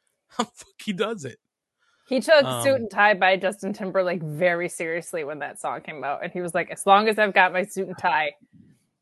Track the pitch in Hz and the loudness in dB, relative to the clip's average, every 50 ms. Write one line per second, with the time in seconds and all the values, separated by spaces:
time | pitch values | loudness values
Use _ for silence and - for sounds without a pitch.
0 | _ _ _ _ _ _ - - 233 - _ - - - _ - - 214 196 175 | _ _ _ _ _ _ -4 -4 -4 -4 _ -16 -20 -20 _ -12 -8 -6 -4 -4
1 | 208 214 233 196 143 123 - - _ _ _ _ _ _ _ _ _ _ _ _ | -4 -4 -4 -6 -10 -12 -14 -16 _ _ _ _ _ _ _ _ _ _ _ _
2 | _ - 254 262 - - 320 294 277 262 254 120 - 277 269 269 233 202 - - | _ -2 -2 0 4 6 6 6 6 6 2 0 2 2 2 2 0 -2 2 4
3 | 208 208 208 180 190 185 190 185 196 185 - - - 190 208 - 208 190 170 190 | 4 4 4 4 4 4 4 2 0 -2 -4 -4 -6 -8 -6 -6 -6 -2 0 0
4 | 185 180 175 180 160 151 151 151 180 180 175 170 175 170 - - 175 160 165 175 | 0 0 -2 -4 -6 -6 -4 0 2 2 2 0 -2 -4 -6 -6 -6 -4 -4 -6
5 | 165 - - 170 151 135 156 147 143 139 110 - - 147 123 143 - - 156 143 | -6 -6 -8 -8 -6 -6 -8 -8 -10 -10 -10 -8 -8 -6 -6 -8 -8 -12 -12 -8
6 | 123 139 143 - - 175 - 180 180 170 160 175 165 - - - - 196 196 202 | -6 -6 -6 -6 -6 -8 -8 -6 -6 -4 -2 -2 -4 -4 -6 -4 2 4 4 4
7 | 214 220 214 214 214 202 185 202 185 180 165 185 196 202 - 190 190 - 185 - | 4 2 2 2 0 2 4 4 4 4 4 0 -4 -4 -4 -6 -6 -6 -6 -4
8 | - 180 165 156 156 147 - _ _ _ _ - - _ _ _ _ _ _ _ | -2 0 0 0 0 -2 -6 _ _ _ _ -20 -20 _ _ _ _ _ _ _